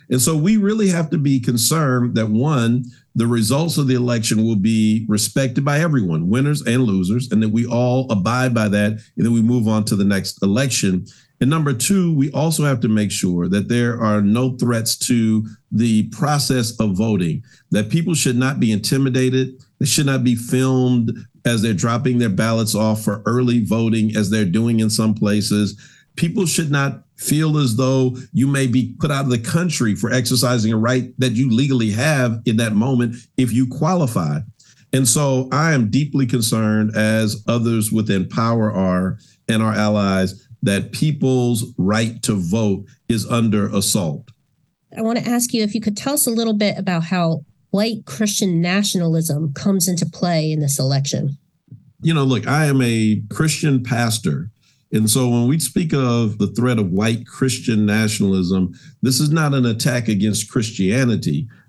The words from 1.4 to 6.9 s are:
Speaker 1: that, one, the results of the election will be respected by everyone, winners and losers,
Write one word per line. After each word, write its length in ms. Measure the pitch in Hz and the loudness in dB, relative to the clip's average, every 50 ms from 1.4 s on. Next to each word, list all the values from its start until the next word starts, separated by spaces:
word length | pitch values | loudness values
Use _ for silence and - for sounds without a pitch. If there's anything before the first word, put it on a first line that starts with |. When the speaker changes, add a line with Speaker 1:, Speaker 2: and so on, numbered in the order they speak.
| 120 - 123 117 110 - 151 165 156 139 127 127 120 123 - | 0 0 -2 0 0 0 0 0 2 2 2 0 0 0 0
Speaker 1:
that, 160 | 113 110 107 | 0 0 0
one, 560 | 107 110 131 151 156 127 117 113 117 123 120 - - - _ _ - | 0 0 2 2 2 2 2 2 2 0 -2 -6 -12 -20 _ _ -2
the 120 | - 113 117 | 0 0 2
results 500 | 120 117 110 101 135 135 131 170 139 - | 2 2 2 2 2 0 0 0 0 0
of 100 | 143 131 | 0 2
the 80 | 131 | 2
election 480 | 123 123 123 120 117 110 113 117 107 110 | 2 0 0 0 -2 -2 0 0 0 2
will 120 | 113 113 | 2 2
be 500 | 101 95 110 113 110 110 107 107 113 110 110 | 2 2 2 2 2 2 2 2 0 0 0
respected 560 | 107 104 107 - - 139 139 131 113 - 139 | -2 0 -2 -2 -2 -2 -2 -2 0 -2 0
by 160 | 147 147 147 | 0 0 0
everyone, 500 | 160 175 147 131 104 87 82 78 82 87 | 0 2 0 0 0 0 0 -2 0 0
winners 320 | 104 127 135 143 151 147 | 0 0 0 0 0 -2
and 220 | - - 117 127 131 | -2 0 0 2 2
losers, 480 | 110 | 2